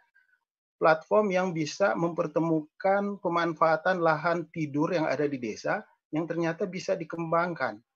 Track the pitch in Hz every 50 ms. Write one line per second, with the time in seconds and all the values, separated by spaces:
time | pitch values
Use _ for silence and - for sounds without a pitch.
0 | _ _ _ _ _ _ _ _ _ _ _ _ _ _ _ _ 170 165 160 160
1 | - - 202 214 214 202 180 180 185 185 170 165 151 147 - - 196 202 - -
2 | 170 175 165 175 165 156 - 165 160 165 160 156 151 - _ - - 190 196 202
3 | 202 202 202 190 - 180 170 170 170 170 160 - 165 160 156 156 - 180 190 180
4 | 165 160 156 151 147 175 170 175 165 - - 165 156 143 135 147 160 165 185 160
5 | 156 147 135 135 151 143 139 127 120 107 95 - - 147 170 208 214 - _ _
6 | _ _ 156 151 175 160 170 165 170 165 165 165 214 185 180 185 - - 190 180
7 | 165 - 175 165 165 165 170 170 170 180 170 - 135 120 104 110 - _ _